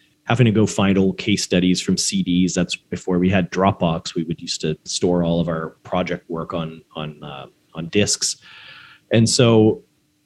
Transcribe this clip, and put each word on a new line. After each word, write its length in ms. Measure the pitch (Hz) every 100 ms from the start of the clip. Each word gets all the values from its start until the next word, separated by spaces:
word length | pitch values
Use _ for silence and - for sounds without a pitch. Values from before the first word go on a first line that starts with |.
| _ _
having 200 | - 120
to 60 | 117
go 160 | 107 104
find 320 | - 98 98
old 180 | 95 90
case 260 | - 98
studies 380 | - 90 92 92
from 160 | - 190
C 260 | - 101
Ds. 300 | 92 90 90
That's 240 | 90 87 -
before 420 | - 90 - 90
we 120 | 92
had 200 | 95 85
Dropbox. 640 | 90 95 98 87 82 -
We 100 | 90
would 140 | 80 82
used 180 | 85 -
to 160 | 80 80
store 400 | - - 95 87
all 160 | 85 85
of 80 | 85
our 220 | 80 80 -
project 440 | - 92 90 87 -
work 240 | 82 82
on, 300 | 90 80 80 _
on, 300 | 80 76 73
uh, 220 | 73 69 64 _ _
on 160 | 80 82
disks. 480 | 101 101 - - - - - - - - - -
And 160 | 117 110
so, 560 | - 120 110 110 - _ _ _ _